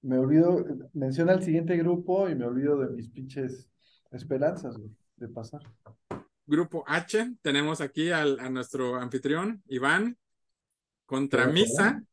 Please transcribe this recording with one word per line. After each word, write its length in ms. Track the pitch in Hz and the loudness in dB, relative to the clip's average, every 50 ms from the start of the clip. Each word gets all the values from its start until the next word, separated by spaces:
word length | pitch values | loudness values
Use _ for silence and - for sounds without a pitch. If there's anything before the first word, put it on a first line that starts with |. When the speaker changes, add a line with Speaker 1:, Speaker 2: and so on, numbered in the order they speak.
| - | -4
Speaker 1:
me 160 | 131 127 127 | 0 0 2
olvido, 460 | 131 135 151 156 165 175 180 160 117 - 147 - - - _ | 4 6 6 6 6 6 4 2 0 -4 -6 -10 -10 -10 _
menciona 400 | 160 131 131 135 143 170 170 185 | -4 -4 -2 0 2 4 4 4
el 80 | 185 185 | 4 4
siguiente 340 | 170 156 165 160 165 180 | 2 0 0 2 2 0
grupo 520 | 170 170 175 175 175 175 - 185 190 196 185 | 2 4 2 2 0 0 0 0 2 2 0
y 60 | 160 | 0
me 120 | 127 120 | -2 -2
olvido 320 | 120 123 127 139 147 147 139 | -2 -2 0 2 2 2 2
de 120 | 131 117 - | 0 -2 -4
mis 160 | 117 117 113 | -8 -10 -12
pinches 580 | - - 131 131 131 143 131 127 127 131 131 _ _ _ _ _ _ _ _ _ | -14 -14 -14 -12 -8 -6 -6 -6 -8 -10 -16 _ _ _ _ _ _ _ _ _
esperanzas, 680 | - 123 - 160 135 131 143 160 185 190 - 131 117 | -16 -14 -8 -6 -2 0 0 0 -2 -2 -8 -10 -12
güey, 140 | 110 104 107 110 _ _ _ _ | -12 -16 -18 -20 _ _ _ _
de 120 | _ 120 113 | _ -14 -12
pasar. 320 | 117 120 110 110 - 147 - - - _ _ - 110 _ _ _ - - - _ _ _ _ | -12 -12 -12 -12 -14 -18 -18 -20 -20 _ _ -20 -20 _ _ _ -14 -14 -14 _ _ _ _
Speaker 2:
Grupo 380 | - 147 156 170 160 - 165 143 | 0 0 0 0 -2 -4 -10 -4
H, 480 | - 147 170 170 - - 214 226 247 247 - _ | -2 -2 -2 -2 0 -2 -2 0 -2 -6 -6 _
tenemos 380 | 156 139 143 147 151 160 151 | 0 0 2 2 0 -2 -2
aquí 300 | 156 135 - 151 156 170 | -4 -6 -2 -2 -2 0
al, 280 | 175 160 151 143 135 127 | 0 2 2 2 0 0
a 80 | 123 127 | -4 -6
nuestro 460 | 131 127 123 - - 135 127 123 123 | -4 -6 -6 -6 -4 -4 -2 -2 -2
anfitrión, 680 | 127 123 123 127 127 - 135 147 160 185 208 233 202 _ | -4 -6 -4 -6 -4 -2 0 0 0 0 -4 -6 -8 _
Iván, 500 | _ 135 123 127 139 160 180 208 240 247 _ _ _ _ _ _ _ _ _ _ _ _ _ _ _ _ _ _ | _ -6 0 2 2 2 2 0 -2 -6 _ _ _ _ _ _ _ _ _ _ _ _ _ _ _ _ _ _
contra 360 | _ 131 131 139 135 - 131 127 | _ -4 -4 -2 0 2 4 4
Speaker 1:
Pero, 100 | 131 151 | 4 4
Speaker 2:
Misa, 300 | 170 214 226 - - 202 | 4 4 4 4 4 4
Speaker 1:
¿verdad? 180 | 220 277 - - _ | 4 2 0 -8 _